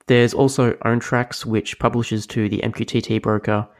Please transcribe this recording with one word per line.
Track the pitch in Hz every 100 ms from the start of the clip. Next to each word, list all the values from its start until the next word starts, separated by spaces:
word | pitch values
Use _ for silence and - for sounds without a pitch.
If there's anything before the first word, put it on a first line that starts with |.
| -
There's | 123 120 -
also | 135 135 120
OwnTracks, | - 117 117 - 123 123 - 113
which | 110 - -
publishes | 123 120 117 110 -
to | 117 104
the | 101
M | 113
Q | - 113
T | 117
T | - 110
broker. | 110 107 - 104 107 _